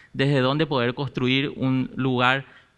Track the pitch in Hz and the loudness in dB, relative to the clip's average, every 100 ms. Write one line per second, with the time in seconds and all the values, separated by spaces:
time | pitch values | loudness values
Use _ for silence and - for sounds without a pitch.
0 | - 127 139 139 127 147 156 135 120 127 | -10 -2 2 2 2 0 0 0 0 -2
1 | 135 139 127 135 139 - 131 131 - - | -6 -2 0 0 -2 -2 0 0 -2 -2
2 | 131 123 127 135 - - _ | -2 2 2 0 -4 -18 _